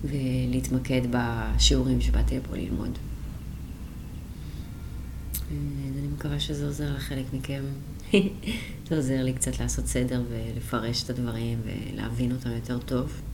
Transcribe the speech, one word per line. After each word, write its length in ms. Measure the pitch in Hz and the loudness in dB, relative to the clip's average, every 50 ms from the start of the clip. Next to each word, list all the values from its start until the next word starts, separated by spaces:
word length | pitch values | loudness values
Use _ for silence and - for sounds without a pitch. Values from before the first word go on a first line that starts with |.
| - | -2
ולהתמקד 960 | 143 151 143 131 131 127 127 127 123 123 131 131 - 127 131 127 - 131 127 123 120 | -2 0 0 2 2 2 2 2 4 2 2 2 2 2 2 2 4 2 4 4 4
בשיעורים 880 | 120 123 120 120 117 113 113 110 - - - - 143 135 127 131 131 120 | 2 2 2 2 0 0 0 2 6 8 10 10 10 8 6 6 4 4
שבאתי 360 | 117 - 123 117 113 - 139 | 6 6 6 6 6 4 2
לפה 200 | 131 127 - - | 0 -2 -4 -4
ללמוד. 420 | 95 87 - - - - 98 98 - - - - - - - - - - - - - - - - - - - - - - - - - - - - - - - - - - - - - - - - - - - - - - - - - - - | -4 -2 -2 -2 -2 0 -2 -2 -4 -4 -6 -6 -6 -6 -8 -8 -8 -8 -8 -8 -8 -8 -8 -8 -8 -8 -8 -8 -10 -8 -8 -8 -8 -8 -8 -10 -8 -8 -8 -6 -8 -8 -8 -8 -8 -8 -8 -8 -8 -8 -6 -8 -8 -6 -6 -4 -4 -4 -4
אז 480 | 151 143 143 143 139 139 139 135 135 143 | -4 -2 -2 -2 -4 -4 -4 -4 -4 -2
אני 100 | 143 143 | -2 -4
מקווה 280 | 143 139 - 151 143 147 | -4 -2 -2 -2 -2 0
שזה 260 | 147 - 151 143 143 | -2 -2 -2 -2 -2
עוזר 280 | 143 143 143 147 143 143 | -2 -2 -2 -2 -2 -2
לחלק 280 | 135 127 - 147 135 131 - | -2 -2 -4 -4 -4 -4 -2
מכם. 300 | - 131 127 - 139 139 135 139 135 135 - - - - - - - 196 180 | -4 -4 -2 -2 -4 -4 -4 -4 -6 -6 -8 -10 -10 -10 -2 4 4 4 4
<laughs> 640 | 196 - - - 196 226 - - - - - - - | 4 -2 -4 -6 -6 -6 -6 -6 -8 -8 -10 -4 -2
זה 80 | 165 | 0
עוזר 260 | 156 135 127 131 131 | 0 2 2 2 2
לי 100 | 127 127 | 2 0
קצת 280 | 127 131 - - 127 - | 0 0 0 0 0 0
לעשות 260 | 120 120 - - 127 | 0 0 0 0 -2
סדר 360 | 123 - 131 123 127 127 123 120 120 | 0 2 2 2 2 2 0 0 -2
ולפרש 720 | 117 113 110 113 117 120 117 - - 120 110 113 120 - | -2 -4 -4 -4 -4 -4 -4 0 0 0 0 2 0 0
את 80 | - - | -2 -2
הדברים 480 | 123 127 123 120 117 113 117 117 117 117 117 | -2 -2 0 0 0 0 0 0 0 0 -2
ולהבין 680 | 110 - 101 101 - 104 107 107 - 117 120 127 120 | -2 -4 -4 -4 -4 -4 -4 -4 -2 0 2 2 2
אותם 180 | 123 127 123 120 | 2 0 -2 -2
יותר 280 | 117 117 117 - 123 123 | -2 -2 -2 -2 -2 -2
טוב. 420 | 123 - 131 123 123 - - - - - | 0 0 0 0 0 0 -4 -6 -8 -8